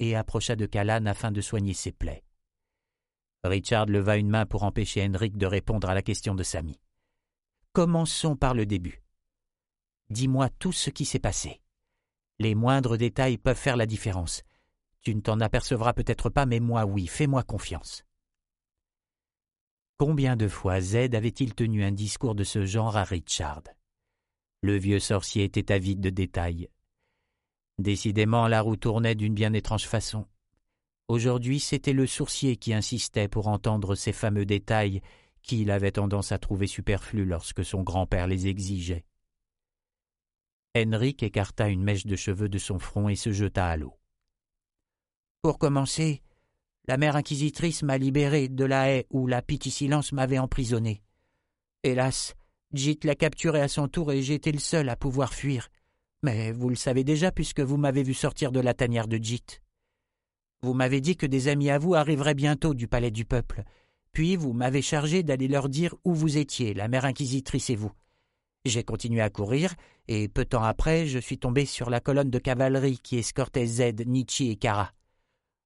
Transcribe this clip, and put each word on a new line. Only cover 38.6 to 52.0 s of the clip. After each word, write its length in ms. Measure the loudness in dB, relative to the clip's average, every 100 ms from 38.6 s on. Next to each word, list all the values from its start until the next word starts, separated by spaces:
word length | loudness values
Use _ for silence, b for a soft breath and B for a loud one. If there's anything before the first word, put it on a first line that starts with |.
| -4 -4 -4 -6 -10 _ _ _ _ _ _ _ _ _ _ _ _ _ _ _ _ 0
Henrik 460 | 2 2 0 -2
écarta 460 | -2 -2 -2 -2 0
une 160 | 0
mèche 220 | 0 -2 -2
de 100 | -4
cheveux 320 | -2 -2 -2
de 100 | -4
son 220 | -4 -6
front 280 | -4 -2 0
et 80 | 0
se 140 | -2
jeta 380 | 0 0 0 0
à 80 | -2
l'eau. 180 | -6 -14 _ _ _ _ _ _ _ _ _ _ _ _ _ _
Pour 160 | 0 2
commencer, 640 | 2 2 0 0 0 -2 -8 _ _ _ _ _ -2
la 80 | 0
mère 180 | 2
inquisitrice 680 | 2 0 -2 -2 0 -2 -2
m'a 160 | 0 0
libéré 500 | 2 2 4 2 2
de 160 | 0
la 260 | 2 2 2
haie 160 | 2 0
où 160 | -2 0
la 140 | 0
Pitisilence 720 | -2 -4 -4 -2 0 0 0
m'avait 260 | 0 0 0
emprisonné. 640 | 0 -2 0 0 0 -4 _ _ _ _ _ _ _ _
Hélas, 500 | 0 2